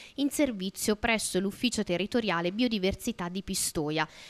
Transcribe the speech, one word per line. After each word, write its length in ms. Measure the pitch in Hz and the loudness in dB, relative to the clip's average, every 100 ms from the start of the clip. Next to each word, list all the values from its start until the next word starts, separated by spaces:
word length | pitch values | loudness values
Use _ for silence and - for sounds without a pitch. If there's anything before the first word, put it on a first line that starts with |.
| - - | -10 -2
in 160 | 277 | -2
servizio 640 | - 277 208 190 - - 208 | 2 0 0 -6 -2 0 2
presso 440 | 233 220 - 185 | 2 0 0 0
l'Ufficio 440 | 196 196 240 - | 0 0 0 0
Territoriale 680 | 208 170 202 247 220 170 175 | 0 0 0 0 2 2 0
Biodiversità 800 | 202 254 220 185 190 - - 175 | 2 2 2 0 0 -4 -4 -6
di 140 | 185 | -6
Pistoia, 640 | - 190 - 175 147 156 156 - | -4 -2 -2 -2 0 0 -2 -4